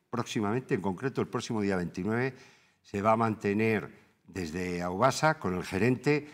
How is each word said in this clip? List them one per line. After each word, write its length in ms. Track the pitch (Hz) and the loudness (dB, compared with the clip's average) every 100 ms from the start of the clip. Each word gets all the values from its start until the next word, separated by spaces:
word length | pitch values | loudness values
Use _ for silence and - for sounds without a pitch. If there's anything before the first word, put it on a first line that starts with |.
| _ | _
próximamente, 640 | 120 120 120 104 120 131 | -6 -4 0 0 0 0
en 80 | 123 | -2
concreto 380 | 95 87 131 113 | -2 -2 -4 -2
el 80 | 104 | -4
próximo 320 | 123 - 113 | -4 -4 -2
día 160 | 101 95 | 0 0
veintinueve, 580 | 85 95 92 113 131 123 - - _ _ | -2 -4 -2 0 -2 -6 -18 -20 _ _
se 200 | - 101 | -8 0
va 100 | 107 | 4
a 60 | 110 | 4
mantener 760 | 113 107 101 101 113 107 76 - - _ - | 2 0 0 2 2 2 -2 -12 -20 _ -12
desde 560 | 92 82 85 90 87 | -8 -6 -4 -4 -2
Aubasa 560 | 90 92 131 - 156 151 | -2 2 2 4 2 0
con 160 | 95 | -2
el 120 | 90 - | -2 -2
gerente 640 | 95 117 120 143 147 143 | 2 2 2 2 2 0